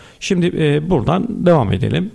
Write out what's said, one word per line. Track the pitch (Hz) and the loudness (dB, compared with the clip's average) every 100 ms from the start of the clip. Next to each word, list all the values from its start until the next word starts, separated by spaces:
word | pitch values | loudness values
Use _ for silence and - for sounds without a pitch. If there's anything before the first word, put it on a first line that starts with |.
| - - | -20 -16
Şimdi, | - 180 175 - | -4 0 0 0
e, | 151 147 165 | 0 0 0
buradan | 160 - 185 233 208 180 | 0 0 -2 -2 0 2
devam | 160 101 | 4 2
edelim. | 98 110 160 185 | 0 0 -2 -4